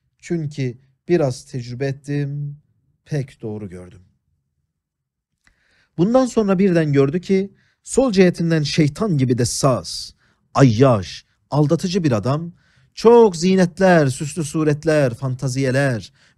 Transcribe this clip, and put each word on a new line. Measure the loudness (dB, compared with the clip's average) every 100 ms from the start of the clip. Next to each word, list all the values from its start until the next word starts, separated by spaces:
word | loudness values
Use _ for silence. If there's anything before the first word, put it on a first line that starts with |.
| _ _
Çünkü | -8 -6 -6 -6 -8 -8 _ _ -2
biraz | 0 0 -4
tecrübe | -12 -14 -12 -8 -6
ettim, | -8 -8 -6 -6 -8 -10 -12 _ _ _ _
pek | -10 -8 -8 -10
doğru | -12 -10 -12
gördüm." | -16 -20 -20 _ _ _ _ _ _ _ _ _ _ _ _ _ _ _ _ _ _ _ -2
Bundan | 2 2 2
sonra | 0 0 2
birden | 2 2 2
gördü | 2 2 0
ki, | -2 -2 -2 _ _ _
sol | -6 0 2
cihetinden | 4 2 2 -2 -2
şeytan | -2 0 0 0 -2 0
gibi | 0 0
dessas, | -2 -2 -2 -2 -6 -14 -16 -20 _ _ _
ayyaş, | 4 4 6 4 2 -2 -12 -20 _ -6
aldatıcı | -2 0 0 -2 -2
bir | -2
adam, | -2 -2 -4 -6 -16 _ _ _
çok | 0 6 6 6 2
zinetler, | 0 2 2 2 4 4 2
süslü | -2 -8 -8
suretler, | -6 -2 -2 -2 0 0 0
fantaziyeler, | -2 -8 -6 -6 -4 -2 0 -2 -4 -10 _ _